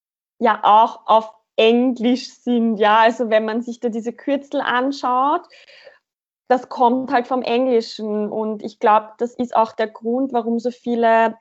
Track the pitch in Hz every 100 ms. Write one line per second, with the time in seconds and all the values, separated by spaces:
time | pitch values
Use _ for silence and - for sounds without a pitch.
0 | _ _ _ - 233 208 - 214 226 -
1 | - 220 220 - _ - 226 240 254 240
2 | 233 247 - - 247 240 226 208 208 220
3 | 226 240 233 220 220 220 240 233 240 226
4 | 226 233 - 277 277 285 - 247 262 277
5 | 247 254 277 349 - - _ - - _
6 | _ _ _ _ - 254 - - 240 254
7 | 254 269 240 254 240 240 262 233 226 -
8 | 214 214 208 220 214 208 226 - 226 214
9 | 214 - 240 - 240 - 220 - 220 -
10 | 226 247 269 240 220 233 240 240 240 233
11 | 233 226 226 226